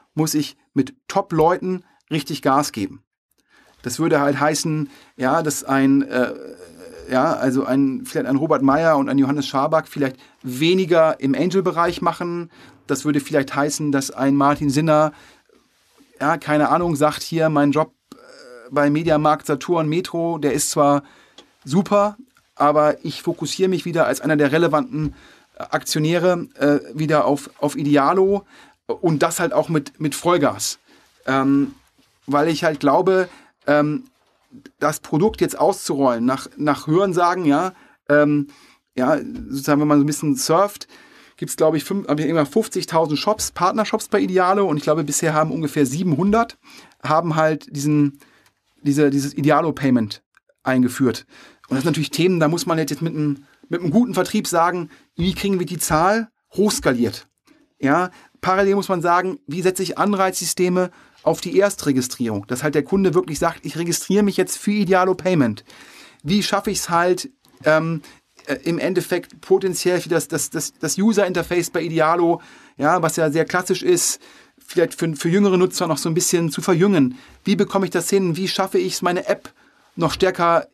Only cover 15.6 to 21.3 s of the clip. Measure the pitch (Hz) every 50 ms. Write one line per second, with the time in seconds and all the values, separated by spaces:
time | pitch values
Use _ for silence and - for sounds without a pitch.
15.6 | _ _ _ _ _ _ _ _ _ _ _ - 135 151 165 143 - 147 147 151
16.6 | 147 120 143 165 175 175 156 135 151 151 143 - - - 165 165 160 160 151 143
17.6 | 147 143 139 151 156 - _ _ _ _ - - - - 135 139 147 123 123 120
18.6 | - 123 - 147 143 143 143 156 170 165 156 151 151 151 151 147 - - 147 131
19.6 | - - 175 165 156 151 156 175 180 - - 170 165 170 170 156 143 143 120 147
20.6 | - - - 160 143 143 143 143 139 - - - _ _